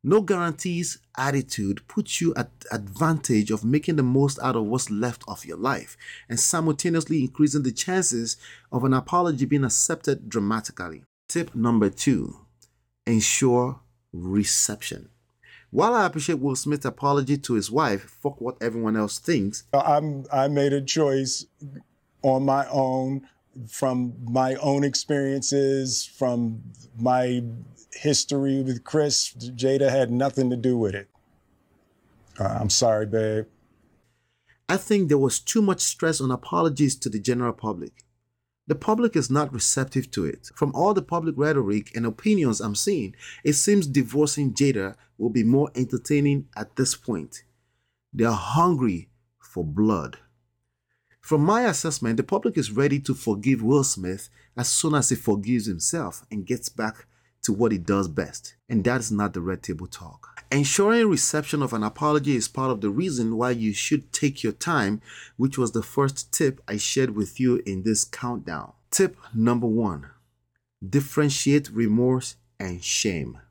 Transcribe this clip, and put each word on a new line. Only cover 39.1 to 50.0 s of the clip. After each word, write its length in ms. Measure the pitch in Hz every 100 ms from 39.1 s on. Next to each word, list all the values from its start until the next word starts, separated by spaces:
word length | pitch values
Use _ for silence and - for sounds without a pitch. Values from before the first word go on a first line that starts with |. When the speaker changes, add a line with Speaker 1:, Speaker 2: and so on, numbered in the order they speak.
| 180
Speaker 1:
is 120 | 120
not 240 | 139 143
receptive 560 | 127 - - 135 135 -
to 120 | -
it. 280 | 80 - - -
From 160 | 147
all 200 | 135 190
the 80 | 196
public 340 | - 170 160 135
rhetoric 560 | 147 143 101 104 104
and 120 | 117 117
opinions 560 | 110 214 208 139 104
I'm 140 | 107 104
seeing, 380 | - 185 98 - - -
it 100 | -
seems 340 | 151 - 208 151
divorcing 640 | 139 117 131 151 - 139
Jada 420 | 107 143 117 95 - _ _
will 120 | 113
be 140 | 113
more 260 | 110 135 147 123
entertaining 720 | 123 123 - 147 143 139 139 -
at 220 | 104 -
this 180 | 131 -
point. 480 | - 98 71 - _ _ _ _ _ _ _
They 100 | -
are 80 | 117
hungry 800 | 107 87 139 175 156 123 85 - _ _ _
for 260 | - - 80
blood. 540 | 78 107 98